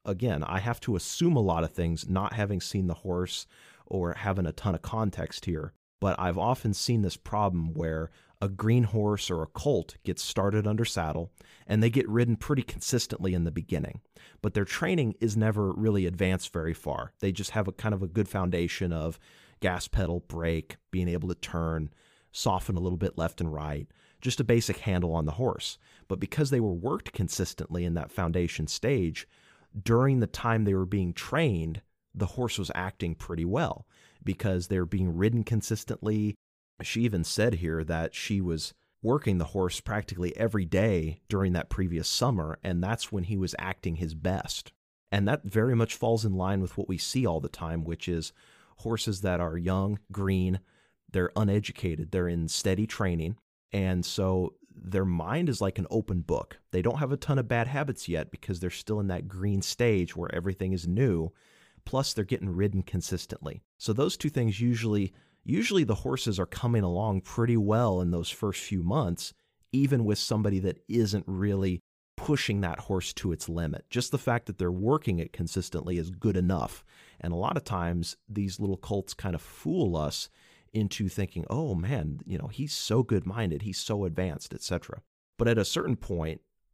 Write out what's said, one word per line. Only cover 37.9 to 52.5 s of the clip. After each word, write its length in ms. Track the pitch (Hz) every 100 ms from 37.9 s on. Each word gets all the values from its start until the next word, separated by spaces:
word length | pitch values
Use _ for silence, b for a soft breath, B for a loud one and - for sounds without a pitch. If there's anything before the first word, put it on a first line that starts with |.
| 82 82
she 260 | - - 101
was 340 | 90 80 - - _ _
working 360 | 110 143 - 90
the 60 |
horse 360 | 78 98 90 -
practically 560 | - 107 - 90 87 65
every 280 | 110 107
day 560 | 87 95 110 92 80 - -
during 240 | 101 95
that 160 | 90 -
previous 380 | - 92 82 76
summer, 500 | - 127 110 78 -
and 200 | - 87
that's 300 | 90 117 -
when 120 | 101
he 120 | 87 101
was 180 | 92 -
acting 380 | 92 95 92 82
his 180 | 85
best. 580 | 78 90 92 - - - - _ _ _
And 140 | 101 101
that 180 | 147
very 300 | 98 107 117
much 200 | 117 113
falls 300 | - 117 113
in 100 | 110
line 260 | 95 92 98
with 160 | 92 -
what 120 | 95
we 100 | 92
see 280 | - 127 117
all 140 | 82
the 80 | 71
time, 360 | - 82 82
which 240 | 80 82 -
is 240 | 85 80 B B B B -
horses 400 | 113 113 - 95
that 180 | 98 85
are 160 | 87 85
young, 420 | 87 95 98 101 -
green, 480 | 101 98 95 92 92 b b b b _
they're 200 | 95 90 -
uneducated, 760 | 104 104 - - 92 78 80
they're 180 | 95 90
in 200 | 85
steady 380 | 82